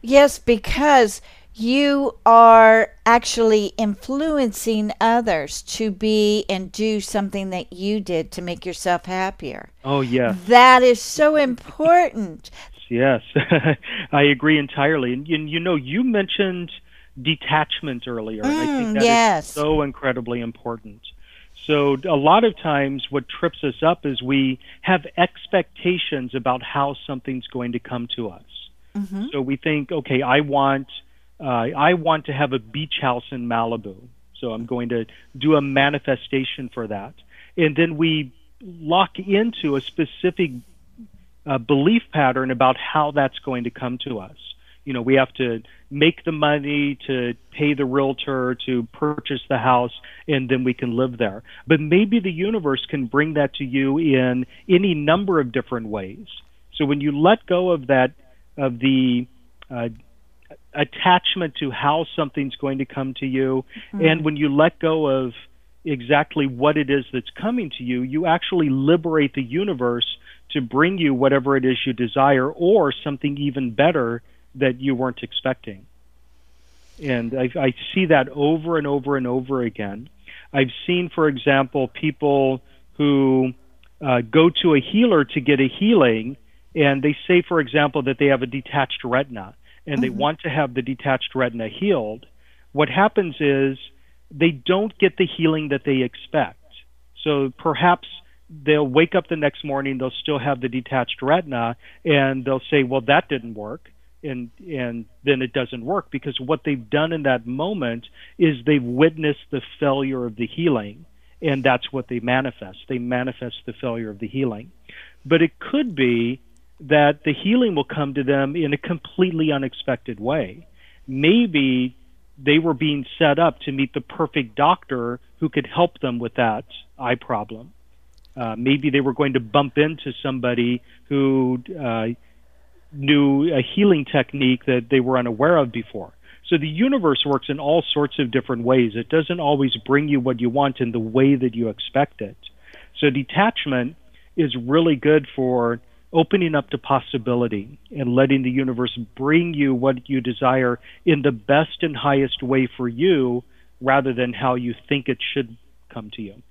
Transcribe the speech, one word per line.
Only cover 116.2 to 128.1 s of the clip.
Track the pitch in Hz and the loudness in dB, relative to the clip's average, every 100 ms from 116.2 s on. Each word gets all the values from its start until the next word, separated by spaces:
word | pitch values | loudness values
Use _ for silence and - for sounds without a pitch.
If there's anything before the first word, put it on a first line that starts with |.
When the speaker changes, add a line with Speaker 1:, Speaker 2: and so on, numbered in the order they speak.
| 117 131 _ - _ _ | 0 -4 _ -20 _ _
Speaker 2:
that | 139 151 147 147 | 0 4 4 2
the | - | -4
healing | 143 190 240 240 160 | -2 0 2 2 0
will | |
come | 139 151 143 | -2 -4 -4
to | 139 | -2
them | 131 139 139 160 | 0 0 0 -2
in | 151 | -2
a | 143 | -4
completely | - 170 - - 185 165 156 | -4 -8 -8 -2 0 2 0
unexpected | 143 135 - - 123 - 107 | 0 -4 -6 -6 -6 -6 -8
way. | 110 151 101 120 165 _ - _ - | -4 -4 -4 -10 -20 _ -20 _ -10
Maybe | 131 151 226 233 147 135 127 127 - - _ _ - | 0 4 4 4 2 2 0 -2 -6 -20 _ _ -6
they | 135 151 | 2 2
were | 165 | 2
being | 135 156 143 127 - | 0 -2 -2 -6 0
set | 160 143 | 2 4
up | 170 - | 2 0
to | - | -8
meet | 135 139 | -4 -4
the | 151 | -6
perfect | - - 120 160 120 104 | -10 -6 -4 -4 -6 0
doctor | 143 185 - 131 117 123 - - | 2 2 -2 -6 -6 -8 -14 -8
who | 156 | -4
could | - 131 | -4 -4
help | - 175 - | 0 0 0
them | 131 120 | -6 -4
with | 117 | -6
that | - 117 110 - - - - | 0 0 0 -8 -20 -20 -10
eye | 123 | -4
problem. | 123 - 123 - 110 143 - _ - - | -4 -2 -6 -6 -12 -18 -20 _ -20 -20